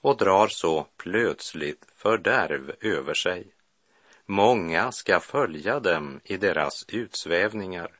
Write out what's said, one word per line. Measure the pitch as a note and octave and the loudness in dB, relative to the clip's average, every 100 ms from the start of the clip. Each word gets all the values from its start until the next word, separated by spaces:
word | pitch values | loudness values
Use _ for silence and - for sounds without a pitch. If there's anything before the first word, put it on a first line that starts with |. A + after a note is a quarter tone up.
och | C#3 C3+ | 2 4
drar | G2 G2 G#2 | 6 6 4
så | - E2 D#2+ C#2+ _ | 2 0 0 -2 _
plötsligt | F2 G#2 A2+ C#2+ - D#2+ D2 D2+ - _ | -4 0 0 -2 -8 -6 -6 -8 -16 _
fördärv | G#2 A2 F2+ A2 E2+ D2 C2+ - | 0 0 2 2 0 -4 -6 -6
över | A2 D#2+ C2+ | -2 -2 -2
sig. | D2+ F2+ F2+ F2+ _ _ _ _ _ _ - - | -2 -2 -4 -8 _ _ _ _ _ _ -20 -4
Många | G2+ G#2+ A#2+ E2 E2 A#2+ | 4 4 4 2 0 -2
ska | - - F2+ | -4 2 2
följa | - C#3+ A#2+ D#2 D#2+ C#3 | 2 -2 -2 -4 -4 -2
dem | G#2 E2 D2 C#2 | 0 0 -4 -12
i | - F#2 | -8 -2
deras | G2 D#2 C#2+ - - | 0 2 -2 -4 -8
utsvävningar | A2 A2 - D#2+ E2+ G#2 A2 F#2+ F2+ E2 _ | -8 -8 -10 -2 0 0 -2 -8 -8 -10 _